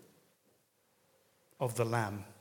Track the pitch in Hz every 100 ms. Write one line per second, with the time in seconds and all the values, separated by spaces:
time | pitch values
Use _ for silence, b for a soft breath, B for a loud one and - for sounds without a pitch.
0 | - - _ _ _ _ _ _ _ _
1 | _ _ _ _ _ - 127 113 113 117
2 | 104 101 98 -